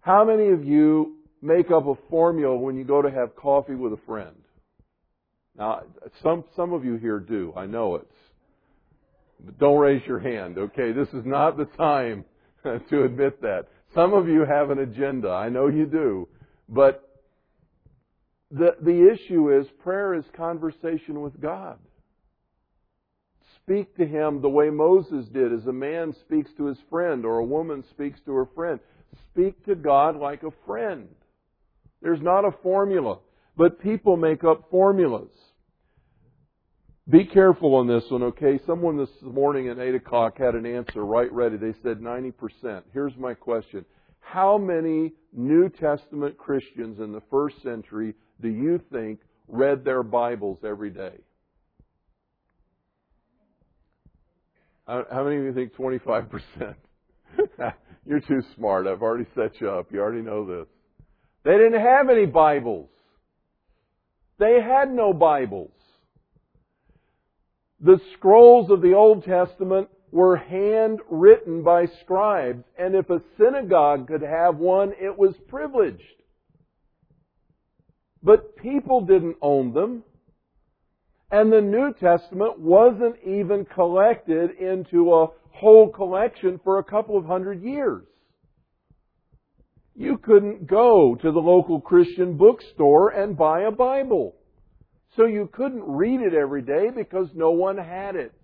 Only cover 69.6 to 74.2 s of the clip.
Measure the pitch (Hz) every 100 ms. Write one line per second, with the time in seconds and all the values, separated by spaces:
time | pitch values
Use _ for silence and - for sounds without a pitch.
69.6 | 185 190 196 _ _ 160 185 175 - 185
70.6 | 202 220 220 220 - 160 185 220 180 165
71.6 | 160 175 175 - _ 185 214 196 127 123
72.6 | - - 180 190 185 175 - - 220 277
73.6 | 214 175 147 143 127 156